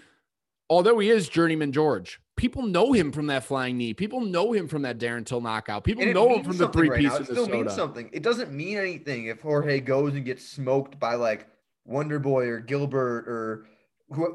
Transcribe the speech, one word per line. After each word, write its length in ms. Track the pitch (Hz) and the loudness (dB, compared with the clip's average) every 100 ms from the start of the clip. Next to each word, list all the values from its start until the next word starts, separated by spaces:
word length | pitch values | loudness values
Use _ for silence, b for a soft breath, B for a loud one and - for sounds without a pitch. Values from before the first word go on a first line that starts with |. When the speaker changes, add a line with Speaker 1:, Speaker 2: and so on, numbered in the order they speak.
| B B B _ _ _ - | B B B _ _ _ 2
Speaker 1:
although 300 | 170 208 233 | 6 6 6
he 100 | 202 | 6
is 180 | 226 160 | 4 2
journeyman 440 | 160 170 156 147 | 2 2 2 0
George, 480 | 135 156 104 90 - _ - | 2 2 0 -6 -16 _ -2
people 260 | 254 269 | -2 -2
know 300 | 233 175 247 | 0 2 4
him 180 | 240 151 | 4 2
from 160 | 147 147 | -2 -2
that 160 | 135 | -2
flying 340 | - 135 127 123 | -2 -2 -2 -2
knee. 180 | 117 | -2
People 260 | 110 208 254 | -4 -4 -4
know 320 | 214 170 214 | -2 0 2
him 160 | 214 156 | 0 -2
from 140 | 156 | -4
that 160 | 131 117 | -4 -4
Darren 280 | 120 117 104 | -4 -4 -4
Till 140 | 123 | -4
knockout. 420 | 117 110 - 104 | -2 -4 -4 -4
People 200 | - 226 | -2 0
Speaker 2:
And 80 | 208 | 2
it 20 | |
Speaker 1:
know 120 | 180 240 | 4 4
him 40 | |
Speaker 2:
means 120 | 220 180 | 4 0
Speaker 1:
from 100 | 180 | 0
the 60 | 165 | 2
Speaker 2:
something 140 | 165 | 4
Speaker 1:
three 80 | 156 | 4
Speaker 2:
right 120 | 123 | 4
Speaker 1:
piece 100 | 143 | 2
Speaker 2:
now. 60 | 139 | 0
It 40 | |
Speaker 1:
in 40 | 135 | -2
Speaker 2:
still 100 | 123 226 | -2 0
means 40 | |
Speaker 1:
Minnesota. 240 | - 107 98 | 0 -2 -2
Speaker 2:
something. 340 | 151 117 110 | -4 -6 -10
It 100 | 156 | -4
doesn't 300 | 233 240 190 | -2 -2 -4
mean 260 | 139 175 208 | -8 -6 -4
anything 480 | 190 156 147 120 113 | -4 -4 -6 -6 -6
if 140 | 113 | -6
Jorge 400 | 151 147 143 139 | -2 0 2 0
goes 340 | 127 135 147 | 2 2 2
and 100 | 139 | -2
gets 240 | 123 123 - | -4 -8 -10
smoked 520 | 143 131 139 135 - | -6 0 0 0 -4
by, 160 | 117 120 | -4 0
like, 320 | 113 107 - _ _ _ | 0 -2 -8 _ _ _
Wonder 360 | - 131 151 147 | -6 -4 -2 -2
Boy 260 | 139 135 123 | 0 2 0
or 140 | 117 | -2
Gilbert 640 | 117 143 143 131 123 117 113 | -4 -2 0 0 -2 -2 -6
or 380 | 117 110 110 b b b _ - | -6 -6 -8 b b b _ -10
wh-, 220 | 143 170 | -4 -4